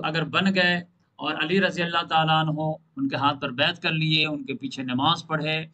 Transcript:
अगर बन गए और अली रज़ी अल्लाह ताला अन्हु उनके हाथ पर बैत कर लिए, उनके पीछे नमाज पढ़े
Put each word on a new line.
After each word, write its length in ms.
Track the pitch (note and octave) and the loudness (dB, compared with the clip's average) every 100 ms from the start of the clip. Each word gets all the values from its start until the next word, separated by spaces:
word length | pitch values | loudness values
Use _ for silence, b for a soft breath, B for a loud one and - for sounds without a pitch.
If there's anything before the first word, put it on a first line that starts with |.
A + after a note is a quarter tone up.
अगर 200 | D#3+ D#3+ D#3 | -4 -2 0
बन 200 | D#3+ F#3+ | 2 2
गए 300 | F#3+ F3 F3 F3 _ _ - | 4 4 2 -4 _ _ -10
और 160 | D3 D#3 | -6 -4
अली 220 | D#3 F#3+ | 0 2
रज़ी 240 | F3+ E3+ | 2 0
अल्लाह 200 | E3+ E3+ | -2 -2
ताला 340 | E3+ E3 D#3+ D#3+ | 0 2 4 4
अन्हु 260 | D#3 D#3 D#3 D#3 _ C3 | 2 -2 -4 -6 _ -4
उनके 180 | C3+ C#3 | -4 0
हाथ 180 | C#3 C#3 | 0 0
पर 160 | C#3 | -4
बैत 260 | B2 D#3+ F3 | 0 0 0
कर 140 | F3 | -2
लिए, 320 | D#3+ D#3 D#3 D#3 | 0 2 2 0
उनके 280 | D3 C3+ | -4 -6
पीछे 280 | B2+ C3+ C#3 | -8 -8 -6
नमाज 380 | B2+ B2+ D3+ E3 | -4 0 2 0
पढ़े 320 | - D#3 D#3 D#3 D#3 | -2 -4 -2 -4 -6